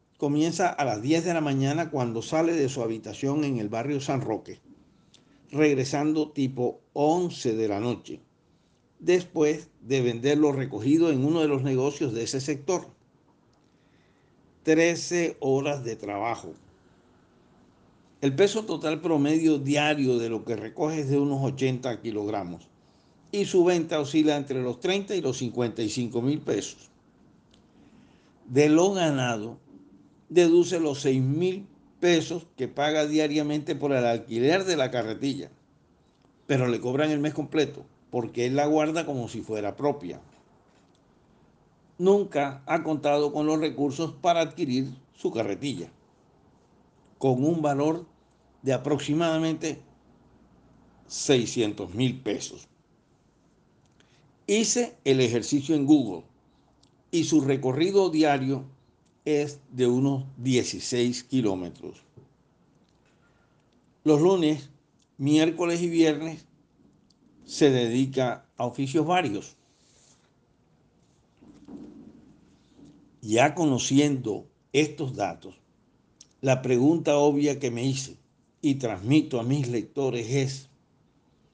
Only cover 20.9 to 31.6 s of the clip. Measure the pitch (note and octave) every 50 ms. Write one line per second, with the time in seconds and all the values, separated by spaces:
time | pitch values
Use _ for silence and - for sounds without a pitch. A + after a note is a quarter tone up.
20.9 | D#3+ D#3+ D3 C3 C#3 C#3+ C#3+ C#3+ C#3 C3+ C3+ B2 C3+ C3+ C3+ C3 C3 A#2+ B2+ C3
21.9 | A2+ G2 - A2+ G#2+ G#2 G#2 G#2 G#2+ G2+ F#2+ F2 F2 F2 - _ _ _ _ _
22.9 | _ _ _ _ _ _ _ - - G3+ G3 F#3+ - F#3 E3+ F3+ F3+ F3 D#3+ E3
23.9 | D#3+ D3+ C#3+ C3 - D#3+ D#3 D3+ D3 D3 C3+ C#3 C3 B2+ B2+ B2 A#2+ - - F#3
24.9 | F#3+ G3+ G3 G3 G#3+ F#3 D3+ C3 B2 - C3 A#2+ G#2 A#2+ B2 A2+ G2 A2+ A#2 G#2+
25.9 | - B2+ A#2+ A2+ G#2 A#2+ A#2+ C3 D3+ D#3 - - C3+ G2+ F#2 - - - - -
26.9 | _ _ _ _ _ _ _ _ _ _ _ _ _ - _ _ _ _ - -
27.9 | _ - - _ _ _ _ _ _ _ - - B2 C3+ D3 D3+ D3+ D#3+ F3+ G3
28.9 | G3+ F#3+ E3+ D#3 C#3+ C3+ B2+ B2 A#2 G#2+ G#2 A2+ A#2 - _ _ - - - -
29.9 | - - - _ _ _ _ - D#3 F3 F3 E3 E3 F3 E3+ E3+ F3+ E3+ E3 D3+
30.9 | C#3 C3+ - C#3 C3 C3 C3 C3 C#3+ D#3 F3 F#3 F#3 G3+